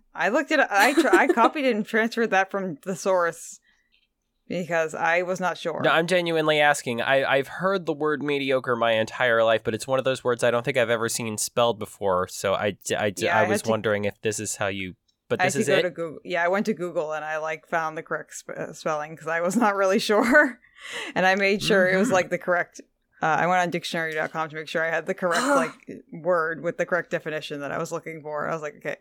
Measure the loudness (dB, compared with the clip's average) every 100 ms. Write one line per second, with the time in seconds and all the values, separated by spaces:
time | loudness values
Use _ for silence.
0 | _ -4 0 0 2 2 2 4 4 4
1 | 4 4 4 4 2 2 0 0 0 0
2 | 0 0 0 2 0 -2 -6 -8 -8 -4
3 | 0 2 0 -4 -14 -20 _ _ _ _
4 | _ _ _ _ -8 -8 -2 0 0 0
5 | 0 2 0 -2 -2 -4 -6 -2 2 2
6 | 4 2 2 0 2 4 6 4 0 -2
7 | 2 2 4 0 0 -4 -2 -2 -4 -2
8 | -2 -2 -2 -2 0 0 0 0 2 2
9 | 0 0 2 4 4 2 0 -4 -2 -2
10 | 0 -2 -2 0 2 0 0 0 0 0
11 | 0 -2 -4 -4 -4 2 2 0 -6 -4
12 | 0 0 0 -4 -2 0 -2 -4 -4 -2
13 | -2 -2 0 2 2 0 0 0 0 0
14 | -2 -4 -4 -4 -6 -4 -4 -4 -8 -12
15 | _ _ -6 -2 0 0 2 2 0 -4
16 | -10 -10 -6 -2 0 0 0 -4 -4 -4
17 | -4 -6 -6 -4 -4 -8 -4 -4 -4 -6
18 | -8 -8 -8 -16 -14 -10 -10 -8 -6 -6
19 | -6 -10 -6 -2 0 2 2 4 2 2
20 | 2 2 6 6 4 0 _ -20 -14 -12
21 | -6 0 2 4 2 2 4 4 6 4
22 | 4 2 2 -2 0 -2 -2 -10 -20 _
23 | _ _ 0 2 2 2 0 -2 -4 -4
24 | -4 -4 -4 -4 -8 -8 -6 -2 0 -2
25 | -4 -4 0 0 2 2 0 -6 -16 -16
26 | -14 -6 0 0 0 -4 -6 -4 -2 -2
27 | -2 -6 -6 -8 -8 -10 -8 -6 -6 -8
28 | -10 -12 -10 -6 -4 -6 -8 -10 -10 -8